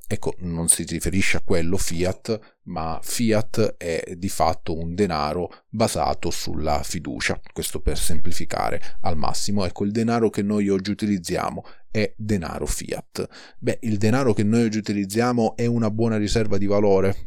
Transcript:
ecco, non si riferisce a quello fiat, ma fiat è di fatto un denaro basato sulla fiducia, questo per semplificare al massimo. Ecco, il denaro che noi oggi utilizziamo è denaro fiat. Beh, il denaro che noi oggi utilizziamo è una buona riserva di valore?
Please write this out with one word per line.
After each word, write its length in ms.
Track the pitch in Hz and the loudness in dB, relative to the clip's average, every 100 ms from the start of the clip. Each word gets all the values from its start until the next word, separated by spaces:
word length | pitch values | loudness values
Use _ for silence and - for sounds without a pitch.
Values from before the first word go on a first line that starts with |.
| - | -4
ecco, 260 | - - - | -4 -2 -4
non 280 | 90 82 85 | -6 -4 -2
si 160 | - | -2
riferisce 540 | 82 82 85 95 98 95 | -2 -4 -2 2 4 4
a 40 | |
quello 360 | - 90 82 90 | 4 2 4 2
fiat, 800 | - 85 90 92 - 110 - _ | 0 -2 -4 -4 -8 -10 -10 _
ma 340 | - 80 80 80 | -12 -8 -6 -6
fiat 760 | - - 113 107 - - 107 - | -4 -2 0 2 2 0 0 -2
è 380 | 85 80 - 87 | -6 -6 -6 -6
di 120 | 95 | -6
fatto 480 | - 80 78 - 80 | 0 0 0 -4 -6
un 200 | 85 87 | -4 -2
denaro 720 | 98 78 73 82 85 - _ | -2 0 -2 -4 -6 -10 _
basato 640 | 107 113 85 69 - 87 | -2 -2 0 -2 0 -2
sulla 520 | - - - 76 73 | -2 -2 -2 0 -2
fiducia, 580 | - 87 71 62 - - - | -2 -8 -8 -6 -4 -4 -8
questo 280 | - - - | -8 -6 -2
per 160 | - - | 0 4
semplificare 1040 | - - 170 165 165 - - - - - | 6 8 8 8 4 0 0 2 2 4
al 140 | 95 80 | 4 4
massimo. 480 | 62 - - 104 | 4 2 0 0
Ecco, 200 | 90 - | -2 -2
il 80 | 101 | -2
denaro 380 | 110 113 117 110 | -2 0 2 0
che 120 | 107 | 0
noi 260 | 101 104 101 | -2 0 2
oggi 220 | 98 98 | 0 -2
utilizziamo 760 | 98 107 98 85 87 - - - - - | -2 -2 -2 -2 -4 -4 -6 -12 -16 -6
è 200 | 107 104 - | -2 -2 -2
denaro 500 | 107 104 82 - 73 | -4 -2 -4 -6 -6
fiat. 640 | - - - - - 95 - - - | -6 -6 -10 -10 -10 -10 -12 -20 -8
Beh, 180 | 120 - | -4 -2
il 160 | 113 104 | -2 0
denaro 340 | 107 127 131 | 2 2 2
che 100 | 104 | 2
noi 220 | 104 117 | 2 2
oggi 140 | 117 107 | 2 -2
utilizziamo 760 | 101 101 98 107 120 120 110 | -4 -4 -2 -2 0 0 -2
è 120 | - 120 | 0 -2
una 260 | 117 110 | 0 0
buona 240 | 107 117 107 | 0 0 0
riserva 420 | 104 117 104 101 | 0 0 2 4
di 80 | 98 | 4
valore? 560 | 101 104 95 95 95 | 4 4 4 2 0